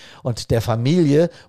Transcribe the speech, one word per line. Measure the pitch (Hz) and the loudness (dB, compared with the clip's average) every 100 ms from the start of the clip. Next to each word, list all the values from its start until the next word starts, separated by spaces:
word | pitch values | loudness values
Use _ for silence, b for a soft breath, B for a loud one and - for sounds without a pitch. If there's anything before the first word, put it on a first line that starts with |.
| B B | B B
und | - 107 - | -8 -6 -2
der | 117 | -2
Familie | 117 113 123 175 156 143 170 B | -2 -2 0 2 2 2 0 B